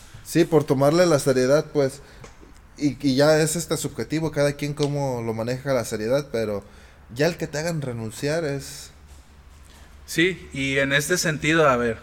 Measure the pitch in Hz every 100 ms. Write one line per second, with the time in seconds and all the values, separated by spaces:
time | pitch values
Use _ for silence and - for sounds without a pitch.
0 | - - - 156 170 156 - 135 143 170
1 | 180 147 139 127 127 147 156 147 135 -
2 | - - - - - - - - 143 120
3 | 143 131 147 156 156 170 160 156 - -
4 | 110 151 156 147 143 143 147 147 147 143
5 | 139 120 113 110 113 127 139 131 110 107
6 | 110 139 147 117 107 101 - - - -
7 | - 120 156 170 160 143 165 165 127 117
8 | 110 - 143 160 151 139 139 - - -
9 | - - - - - - - - - -
10 | - - 180 175 - 139 135 135 139 143
11 | 151 180 170 139 151 160 151 120 120 110